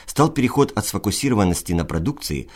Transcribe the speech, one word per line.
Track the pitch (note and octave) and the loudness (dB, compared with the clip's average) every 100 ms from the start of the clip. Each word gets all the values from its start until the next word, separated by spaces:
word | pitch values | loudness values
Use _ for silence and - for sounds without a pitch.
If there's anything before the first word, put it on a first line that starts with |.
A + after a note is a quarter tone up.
| - | -6
стал | - D#3 | 2 2
переход | C#3+ B2 C#3+ C3+ - | 2 2 2 2 0
от | - | -4
сфокусированности | G2 G2+ F#2+ C3+ A2 F#2 F2 - | -4 -2 -2 0 2 2 2 -2
на | E2+ D#2 | -2 -2
продукции | D#2+ E2 - - C#2+ - | -2 -4 -4 -6 -8 -8